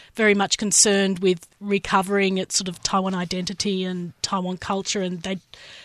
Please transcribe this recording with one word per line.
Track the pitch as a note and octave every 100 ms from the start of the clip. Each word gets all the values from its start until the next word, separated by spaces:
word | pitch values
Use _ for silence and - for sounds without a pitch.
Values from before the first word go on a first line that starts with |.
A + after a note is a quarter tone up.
| - -
very | G#3+
much | G3+ G3 -
concerned | G#3 - G#3+ G3 G3 F3+
with | F#3 F3 - -
recovering | G3+ G3+ - G3 F#3 G3+ G3 F#3+
its | F#3 -
sort | F#3
of | F3
Taiwan | - G3 F#3
identity | F#3 F3 F#3 F3+ G3 G#3 F#3
and | F#3 F3+ F3 -
Taiwan | - F#3+ F3+ F#3
culture, | - G3 F#3+ G#3
and | F#3 F3+
they, | F#3+ F#3+ _ - - -